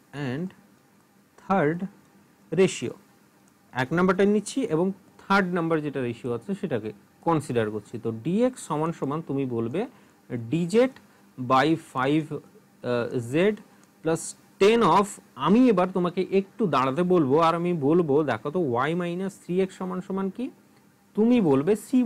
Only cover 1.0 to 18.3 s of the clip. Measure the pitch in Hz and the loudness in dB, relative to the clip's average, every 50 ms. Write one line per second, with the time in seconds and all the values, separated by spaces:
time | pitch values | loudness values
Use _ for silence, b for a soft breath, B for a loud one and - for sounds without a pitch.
1 | _ _ _ _ _ _ _ - - - 196 190 151 147 165 175 196 190 - - | _ _ _ _ _ _ _ -20 -4 -2 0 2 2 2 0 -2 -6 -10 -12 -18
2 | _ _ _ _ _ _ _ _ _ _ 165 170 190 - - - 123 110 - - | _ _ _ _ _ _ _ _ _ _ 0 2 2 2 2 -4 -8 -10 -10 -12
3 | - _ _ _ _ _ _ _ _ _ _ _ _ _ - 120 131 127 165 175 | -18 _ _ _ _ _ _ _ _ _ _ _ _ _ -6 -4 -4 -2 0 2
4 | 185 185 185 190 202 202 208 214 208 - - 269 262 - 156 156 180 196 190 - | 2 2 2 4 2 2 2 0 -2 -4 -6 -6 -4 -2 -2 0 0 -2 -4 -6
5 | _ _ _ - - - 196 202 196 175 180 175 170 165 165 156 151 147 135 139 | _ _ _ -20 -4 0 2 2 2 0 -2 -2 0 0 0 -2 -2 -4 -6 -4
6 | 123 120 117 - - 123 120 117 - - 196 196 - 165 135 110 107 107 - - | -6 -6 -6 -6 -6 -6 -6 -6 -6 -8 -8 -6 -6 -4 -4 -4 -6 -8 -10 -12
7 | _ _ _ _ - 170 165 151 - - 127 117 110 107 107 107 - - - 113 | _ _ _ _ -2 0 0 0 -2 -2 -2 0 0 0 -4 -6 -10 -10 -14 -8
8 | 110 117 113 110 117 165 180 214 247 254 254 - - - 160 147 156 165 160 - | -8 -6 -8 -6 -4 -2 0 0 0 0 -2 -6 -8 -6 -4 -4 -2 -4 -4 -4
9 | 165 135 143 160 160 - 139 139 139 127 120 117 113 113 135 185 240 302 b b | -6 -6 -4 -6 -6 -6 -4 -4 -4 -4 -4 -4 -4 -4 -4 -6 -6 -6 b b
10 | b b b b b - 127 120 117 113 143 165 175 170 202 226 254 262 - - | b b b b b -12 -10 -10 -6 -4 -4 -2 -2 0 2 2 2 2 0 -8
11 | b b b b b b _ - 127 123 131 131 139 156 165 156 - - - 131 | b b b b b b _ -10 -2 2 2 4 4 4 2 0 -4 -8 -6 -4
12 | 127 139 151 160 151 151 151 147 - - _ - _ _ _ _ - 123 123 120 | -2 0 0 0 -2 -4 -8 -12 -12 -16 _ -20 _ _ _ _ -6 -2 -2 -2
13 | 117 - - 127 117 117 131 160 185 214 214 - - b b b b _ _ _ | -2 -2 -4 -6 -6 -2 0 0 2 2 0 -2 -10 b b b b _ _ _
14 | - 160 165 160 - - - - _ _ _ _ 196 202 226 233 226 160 165 196 | -2 -2 -2 -2 -4 -10 -14 -16 _ _ _ _ 4 4 6 6 4 6 6 4
15 | 202 - - - - _ _ 120 135 156 202 240 262 254 208 180 180 185 185 185 | 4 2 -4 -12 -20 _ _ -4 0 4 4 6 6 6 6 4 2 0 0 -2
16 | 175 175 170 196 180 - 185 196 196 - - - 233 160 143 135 127 135 131 165 | -2 -2 -2 -4 -4 0 0 -2 -2 -2 -4 -4 -2 0 2 2 2 2 0 0
17 | 180 180 185 180 151 127 135 160 165 165 165 170 170 175 175 160 131 143 165 185 | 0 2 4 4 4 4 4 4 4 4 2 2 -2 -2 -2 0 2 2 2 2
18 | 175 147 135 151 160 135 | 2 2 2 2 2 0